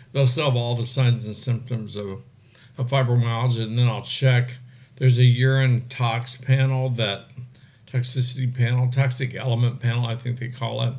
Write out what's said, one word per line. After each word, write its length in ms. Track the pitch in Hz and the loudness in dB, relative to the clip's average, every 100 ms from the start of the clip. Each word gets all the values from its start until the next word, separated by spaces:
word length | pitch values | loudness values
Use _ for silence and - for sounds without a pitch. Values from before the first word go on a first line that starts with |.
| - | -6
they'll 140 | 143 131 | 0 2
still 200 | 156 147 | 2 0
have 100 | 120 | 0
all 180 | 120 | 0
the 120 | 120 110 | -4 -4
signs 400 | - 123 110 107 | 2 2 2 -2
and 100 | 104 | -8
symptoms 580 | - 113 - 120 104 104 | -4 -4 -4 -8 -8 -10
of, 260 | 101 95 - _ _ _ - - | -8 -10 -14 _ _ _ -20 -8
of 100 | 123 | -2
fibromyalgia, 760 | 139 123 120 117 117 127 117 | 0 2 2 2 0 0 0
and 140 | 110 117 | -2 2
then 100 | 120 | 2
I'll 140 | 104 | 0
check. 540 | - - 131 123 123 - - - - - | -6 0 4 4 0 -8 -20 -20 -20 2
There's 220 | 131 120 | 4 6
a 60 | |
urine 600 | 127 123 131 135 131 120 - | 6 6 4 4 2 2 -2
tox 460 | - 117 120 120 - | -4 -2 -2 -6 -8
panel, 520 | - 135 135 131 131 | 0 2 2 0 -2
that 360 | 117 107 95 - - - - - _ - | -2 -2 -4 -10 -18 -20 -20 -20 _ -6
toxicity 640 | 127 120 131 123 - 123 | -4 -2 -2 -4 -2 -4
panel, 340 | 127 117 123 127 | 0 0 2 2
toxic 460 | 135 135 - 131 | 2 0 -2 -6
element 440 | 92 127 117 123 - | -4 -2 0 0 0
panel, 260 | 120 117 117 | -2 -2 -2
I 100 | 113 | -4
think 220 | 120 120 | -6 -6
they 100 | 117 | -8
call 320 | - 117 117 | -8 -6 -2
it, 120 | 120 | -4